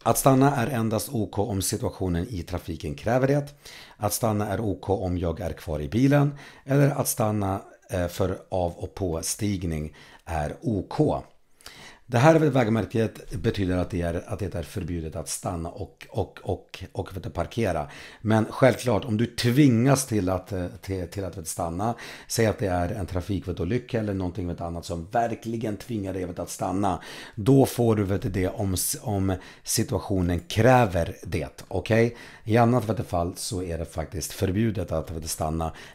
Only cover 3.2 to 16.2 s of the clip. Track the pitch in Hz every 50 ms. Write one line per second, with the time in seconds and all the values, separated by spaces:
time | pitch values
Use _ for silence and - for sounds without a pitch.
3.2 | 131 131 143 147 143 143 - - - - - - - - - - 104 104 - -
4.2 | 120 110 104 104 104 107 98 101 113 101 90 - - 98 95 110 95 90 90 87
5.2 | 87 82 80 82 87 80 78 - - 82 76 73 73 71 101 117 135 139 143 143
6.2 | 143 147 143 - - - - - - 135 135 143 127 139 139 131 117 - - -
7.2 | 110 107 104 104 98 95 98 101 - - - - _ - 101 90 87 85 - -
8.2 | 98 90 95 - - - 95 92 87 85 87 - - - - - 98 87 80 82
9.2 | 82 - - - 107 104 101 87 92 82 80 76 76 76 - - - - - -
10.2 | - - 82 76 76 - - - - 123 104 92 - - - - 151 101 76 65
11.2 | - - - _ _ _ _ _ - - - - - - - - - - 120 117
12.2 | 135 165 160 156 160 143 123 131 117 104 113 110 98 - - 113 110 104 - -
13.2 | - - - 92 80 113 - 101 95 90 90 90 87 - 95 85 85 85 82 90
14.2 | - - 95 - 101 82 - 87 - - - 101 85 78 87 85 78 78 76 82
15.2 | 76 - - - - 107 90 85 82 85 - - 90 - - - - - - 110